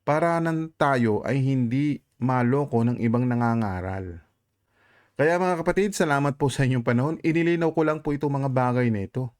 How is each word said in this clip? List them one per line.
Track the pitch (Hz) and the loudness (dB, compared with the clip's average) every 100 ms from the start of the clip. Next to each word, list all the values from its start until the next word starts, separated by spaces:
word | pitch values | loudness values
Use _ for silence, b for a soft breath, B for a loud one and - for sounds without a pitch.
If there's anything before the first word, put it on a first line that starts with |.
Para | - 151 170 170 | 0 0 2 0
nang | 165 160 160 | 0 -2 -6
tayo | _ 147 135 113 104 | _ 2 2 2 0
ay | - 135 | 0 -2
hindi | 135 131 120 131 147 127 _ _ | 0 0 0 0 -2 -4 _ _
maloko | 123 127 120 135 139 117 | -2 0 2 0 0 0
ng | 117 123 | 0 0
ibang | 117 120 127 | 0 0 0
nangangaral. | 120 120 117 107 92 92 95 92 85 _ _ _ _ _ b b b b | 0 0 0 -2 -4 -6 -8 -10 -14 _ _ _ _ _ b b b b
Kaya | - 147 175 | -2 0 2
mga | 180 170 | 0 0
kapatid, | 165 170 208 | 0 0 0
salamat | - 170 143 143 139 | 0 0 2 0 0
po | 143 | -2
sa | - 131 | 2 0
inyong | 127 | 2
panahon. | 117 120 143 160 | 2 0 0 -2
Inilinaw | 165 160 165 170 165 | 0 0 2 2 0
ko | 160 156 | 2 0
lang | 156 | 0
po | 156 | -4
itong | 147 147 139 | -4 -2 -2
mga | 139 | 0
bagay | 127 123 123 123 | 2 2 2 2
na | 107 98 | 0 -4
ito. | 127 127 | -6 -8